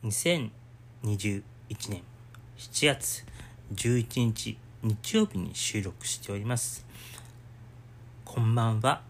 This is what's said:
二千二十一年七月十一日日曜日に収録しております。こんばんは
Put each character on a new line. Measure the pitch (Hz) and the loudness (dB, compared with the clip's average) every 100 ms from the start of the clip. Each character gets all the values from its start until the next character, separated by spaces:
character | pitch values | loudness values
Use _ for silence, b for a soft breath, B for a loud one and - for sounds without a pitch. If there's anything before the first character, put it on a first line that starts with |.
| 110 | 0
二 | |
千 | 101 165 170 113 - - - - - | 2 4 4 2 -6 -20 -20 -20 -4
二 | 107 104 | 0 2
十 | 107 101 - - - | 2 0 -4 -18 -10
一 | - - | -8 -6
年 | 98 - - - - - - | -8 -10 -18 -18 -18 -18 -14
七 | - - 147 | -6 4 4
月 | 131 - - - B B B - | 4 0 -4 -8 B B B -8
十 | 104 117 123 | 0 4 4
一 | 113 - 117 | 4 2 2
日 | 110 - 110 - - | 2 -4 -6 -12 -4
日 | 113 104 - 220 | 0 0 2 4
曜 | 214 | 4
日 | 98 | 2
に | 85 - | -4 -2
収 | - 110 | -2 0
録 | 95 - - | -2 -4 -4
し | - | -4
て | - | -2
お | 101 | -4
り | |
ま | 104 123 | 0 0
す。 | - - - B B B B B - - - - - - - - - | 0 -6 -12 B B B B B -18 -18 -18 -18 -18 -18 -18 -16 -6
こ | - | 2
ん | 113 | 6
ば | 117 117 | 6 6
ん | 110 | 4
は | 127 156 - | 4 2 0